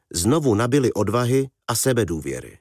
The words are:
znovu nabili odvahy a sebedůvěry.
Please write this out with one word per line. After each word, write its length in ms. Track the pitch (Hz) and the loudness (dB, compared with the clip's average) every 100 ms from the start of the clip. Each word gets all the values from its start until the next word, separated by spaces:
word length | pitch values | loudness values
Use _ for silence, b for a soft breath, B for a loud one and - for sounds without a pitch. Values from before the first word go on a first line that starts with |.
| _ | _
znovu 420 | - 87 160 139 | -2 2 2 2
nabili 380 | 101 120 143 117 | 2 2 2 2
odvahy 560 | - 104 117 120 135 135 - - | 0 0 0 0 0 -2 -8 -6
a 60 | |
sebedůvěry. 840 | 117 135 120 95 80 71 65 60 - | -2 0 0 0 -4 -6 -10 -12 -20